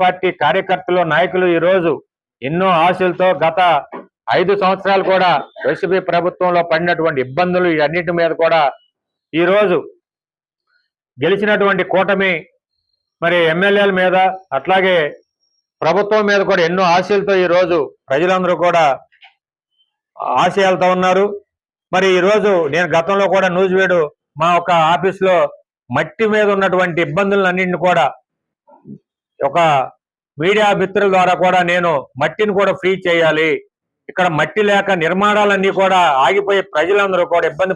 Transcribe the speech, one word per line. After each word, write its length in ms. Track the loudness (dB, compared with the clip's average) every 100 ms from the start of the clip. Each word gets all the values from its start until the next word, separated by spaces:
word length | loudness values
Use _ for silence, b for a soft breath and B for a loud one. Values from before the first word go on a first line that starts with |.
పార్టీ 260 | -2 0 -4 -2
కార్యకర్తలు, 580 | -2 -2 -2 -6 -2 -2 0
నాయకులు 340 | 0 0 0 0 0
ఈరోజు 340 | 2 2 0 -4 _ _ _ -12
ఎన్నో 260 | -6 -2 2 2 2
ఆశలతో 420 | 2 -2 0 0 2
గత 160 | 0 2 2 0 -2 -16 -18 _ -2 0
ఐదు 140 | 0 0
సంవత్సరాలు 420 | 0 -2 0 0 2
కూడా 180 | 2 2 0 -4 -6 -4
వైసీపీ 340 | -4 -2 -2 0
ప్రభుత్వంలో 520 | -2 -2 -2 0 0 0
పడినటువంటి 480 | -2 0 0 -2 -2 -4
ఇబ్బందులు, 420 | -2 0 0 0 0
ఈ 20 | 0
అన్నిటి 280 | -2 -4 -2
మీద 140 | -2 0
కూడా 200 | 2 2 0 -2 _ _ _ _ _
ఈరోజు 440 | -2 2 2 2 0 -4 -18 _ _ _ _ _ _ _ _ _ _ _ -6
గెలిచినటువంటి 680 | -2 0 0 0 0 0 -2
కూటమి 400 | -2 0 0 -2 -4 -8 _ _ _ _ _ _ -6
మరి 140 | -2 0 0
ఎమ్మెల్యేల 380 | 0 0 2 0 0
మీద, 140 | 0 2 0 -2 -8 -8
అట్లాగే 400 | -2 0 2 0 -2 -8 _ _ _ _ _ -6
ప్రభుత్వం 420 | -2 0 0 0 2
మీద 120 | 0 0
కూడా 120 | 0 0
ఎన్నో 160 | 0 2 0
ఆశలతో 380 | 0 -2 0 0 2
ఈరోజు 320 | 2 2 0 -2 -8 -4
ప్రజలందరూ 460 | -2 0 0 0 0 2
కూడా 180 | 2 2 0 _ b b b _ _ _ _ _ _ _ -12 -4 0
ఆశయాలతో 440 | 0 2 0 2 0 0
ఉన్నారు. 300 | 0 0 0 -4 _ _ _ _ -6
మరి 140 | 0 2 2
ఈరోజు 340 | 2 2 2 0 0
నేను 140 | -2 0 -2
గతంలో 300 | 0 0 0
కూడా 140 | 0 0 0
నూజివీడు 420 | 0 0 2 0 -2 _ _ -4
మా 60 | 0 0
ఒక 100 | 2 2 2
ఆఫీస్లో 420 | 2 -2 -2 0 2 0 -4 _ _ -8 -6
మట్టి 280 | -4 -2 0
మీద 140 | 2 0 0
ఉన్నటువంటి 440 | 0 0 -2 -2 -4
ఇబ్బందులన్నింటిని 720 | -2 -2 0 0 -2 -4 -2 0
కూడా 180 | 2 0 -4 _ _ _ _ _ -20 -20 -20 _ _ _ -6 -4
ఒక 120 | 0 2 2 -2 -10 _ _ _ -4
మీడియా 260 | 0 2 2 0
మిత్రుల 280 | -2 0 0 2
ద్వారా 180 | 2 2 2
కూడా 140 | 2 0
నేను 200 | 0 0 -2 -6 -4
మట్టిని 320 | -4 -2 -2 0
కూడా 120 | 0 -2
ఫ్రీ 100 | -2 -2 0
చేయాలి, 420 | 0 2 2 0 -2 -6 _ _ _ -12
ఇక్కడ 160 | -2 -2 0
మట్టి 220 | -2 0 0
లేక 220 | 0 0 0
నిర్మాణాలన్నీ 680 | 0 0 0 2 0 0 0 0
కూడా 200 | 2 2 2 2 2
ఆగిపోయి 360 | 0 0 -2 -2
ప్రజలందరూ 500 | -2 0 0 0 0 0
కూడా 120 | 0 -2
ఇబ్బంది 240 | -2 -4